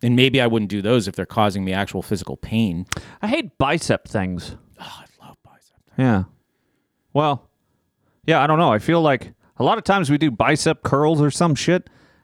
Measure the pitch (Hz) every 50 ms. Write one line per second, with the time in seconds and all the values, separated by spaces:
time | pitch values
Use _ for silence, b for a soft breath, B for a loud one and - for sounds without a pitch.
0 | - 120 123 123 127 135 120 135 123 117 113 113 104 92 104 101 95 107 127 123
1 | 95 98 - - 90 - - 117 107 104 92 101 95 92 92 98 101 - - 95
2 | - - 107 85 90 - 67 - - - 107 113 113 98 85 85 92 - B B
3 | B B B B B 208 269 330 254 156 - - 139 139 165 160 - - 110 -
4 | - - - 107 92 92 90 87 - - - - _ _ _ - - - - -
5 | - _ _ _ - - - _ _ _ _ _ _ _ _ _ _ _ - -
6 | 131 127 110 92 92 - _ _ _ _ _ _ _ _ _ _ _ _ _ _
7 | _ _ - 143 156 147 139 113 _ _ _ _ _ _ _ _ _ _ _ _
8 | _ _ _ _ - 151 160 143 135 151 156 160 175 143 110 107 - - 170 170
9 | 160 151 135 117 - - - _ _ _ _ - 123 160 220 226 - - 196 196
10 | 170 127 147 143 160 151 113 - 113 131 - - - 165 156 - - - 135 139
11 | 151 151 165 143 147 143 - - 180 170 139 - - 165 175 180 - b b b
12 | b b b b